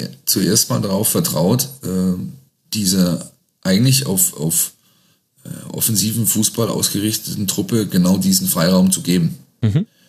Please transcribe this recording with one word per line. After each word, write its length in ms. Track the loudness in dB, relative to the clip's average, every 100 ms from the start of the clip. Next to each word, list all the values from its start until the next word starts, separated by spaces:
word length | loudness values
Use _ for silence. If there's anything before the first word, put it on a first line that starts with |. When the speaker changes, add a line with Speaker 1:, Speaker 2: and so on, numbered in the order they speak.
| -6 -8 -4
Speaker 1:
zuerst 440 | 0 2 2 0
mal 100 | -2
darauf 300 | 0 0 0
vertraut, 580 | 0 0 0 2 2 -2 -8
äh, 300 | -4 0 0 0 -6 -12 _ _ _
dieser 580 | -4 0 2 2 0 -6 _ _ _
eigentlich 420 | 0 2 4 2 0
auf, 340 | 0 -2 -2
auf, 320 | -2 -2 -2 -8 _ _ _ _ _ _
äh, 320 | -16 -14 -12 -4
offensiven 500 | -2 0 0 0 0
Fußball 440 | 0 0 0 -2
ausgerichteten 760 | -2 -2 -2 -2 -4 -6 -6 -4
Truppe 400 | -4 -2 -2 0
genau 300 | 2 2 2
diesen 300 | 2 2 0
Freiraum 440 | 0 2 4 4
zu 100 | 2
geben. 380 | 0 0 0 -2 -14 _
Speaker 2:
Mhm. 260 | 0 0 -2 _